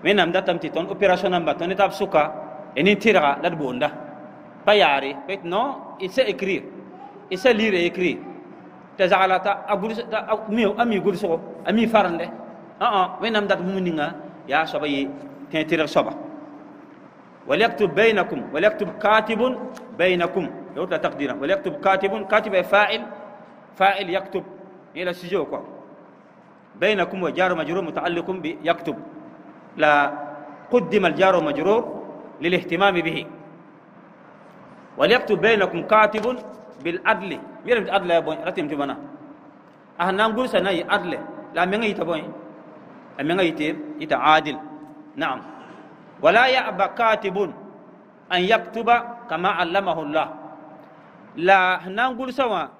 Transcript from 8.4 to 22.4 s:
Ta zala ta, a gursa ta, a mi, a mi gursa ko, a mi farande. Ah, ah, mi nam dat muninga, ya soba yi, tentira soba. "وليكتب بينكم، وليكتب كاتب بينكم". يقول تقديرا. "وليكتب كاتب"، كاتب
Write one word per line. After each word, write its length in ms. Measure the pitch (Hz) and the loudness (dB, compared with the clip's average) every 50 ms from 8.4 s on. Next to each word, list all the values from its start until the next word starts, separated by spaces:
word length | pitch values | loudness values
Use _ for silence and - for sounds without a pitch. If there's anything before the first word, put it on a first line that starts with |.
| - - - - - - - - - - - | -18 -20 -20 -20 -20 -20 -20 -20 -20 -20 -2
Ta 100 | - 190 | 0 4
zala 320 | 175 196 185 190 190 185 185 | 4 6 4 6 4 4 2
ta, 260 | - 208 196 - - - | 2 0 -2 -2 -2 -4
a 80 | 208 | -2
gursa 260 | 190 190 220 220 208 | -2 -2 -4 -4 -6
ta, 160 | - - 220 214 | -6 -4 -4 -4
a 160 | - - 220 - - - | -2 -2 -2 -2 -2 -2
mi, 160 | 202 240 226 | 0 2 2
a 200 | 190 - - 240 | 2 2 2 2
mi 140 | 240 214 190 | 2 2 2
gursa 300 | 160 202 190 - 208 175 | 2 2 0 0 -2 -2
ko, 120 | 160 165 - - - - - - | -2 -2 -4 -10 -14 -8 -4 0
a 40 | |
mi 140 | 196 226 226 | 2 2 2
farande. 400 | - 233 214 196 180 170 165 165 - - - - - - - - - - - | 6 4 4 4 4 0 -4 -6 -8 -8 -14 -16 -16 -18 -18 -20 -20 -6 -2
Ah, 100 | 269 240 214 196 | 0 2 2 2
ah, 200 | 185 180 - - | 2 0 -2 -4
mi 100 | 185 226 | -4 0
nam 160 | 220 208 202 | 0 0 2
dat 140 | 196 196 175 | 2 0 0
muninga, 540 | 175 185 196 190 185 175 165 156 147 165 202 - - - - - - - | 0 -4 -2 0 -2 0 0 0 -2 -4 -4 -10 -14 -16 -18 -18 -6 0
ya 180 | 135 151 160 | 2 2 2
soba 200 | 160 - 147 151 | 2 -2 -2 -2
yi, 220 | 147 143 139 139 135 - - - - - - - - | 0 -2 -2 -2 -4 -6 -12 -14 -16 -16 -18 -14 -6
tentira 360 | - 156 156 160 175 156 156 | -4 -4 0 0 2 0 0
soba. 260 | 147 - 160 123 104 98 - - - - - - - - - - - - - - - - - - - - - - - - - - | 2 2 0 0 0 -4 -10 -12 -14 -14 -16 -18 -18 -20 -20 -20 -20 -20 -20 -20 -20 -20 -20 -20 -20 -20 -20 -20 -20 -20 -18 -4
"وليكتب 480 | - 139 170 220 233 233 - 214 175 151 | -2 2 2 2 2 2 0 0 0 4
بينكم، 460 | 185 220 226 214 190 175 - 170 135 107 - 135 | 4 4 4 4 4 0 -2 -4 -8 -8 -6 -2
وليكتب 340 | 151 185 214 214 - 208 175 147 - | 2 2 2 2 2 -6 -6 -6 -2
كاتب 420 | - 208 214 220 220 220 226 214 240 254 254 - - - - - - - - - | 2 4 4 4 4 0 0 0 0 0 0 -4 -8 -12 -12 -14 -16 -16 -2 0
بينكم". 460 | 170 185 185 175 170 170 - 196 165 135 - - - - - | 2 2 4 2 0 -2 -2 -4 -4 -6 -8 -12 -16 -12 -8
يقول 120 | 139 175 180 | -8 -4 -4
تقديرا. 460 | 170 156 - 160 - 139 143 131 123 - | -2 -2 -2 -2 -2 -2 -4 -4 -4 -4
"وليكتب 380 | 135 151 190 196 - 185 151 - | -2 -2 -2 0 -2 -6 -8 0
كاتب"، 460 | - 196 190 190 196 196 202 220 202 | 2 2 2 2 2 -2 -2 -4 -2
كاتب 340 | - 208 214 | 2 2 2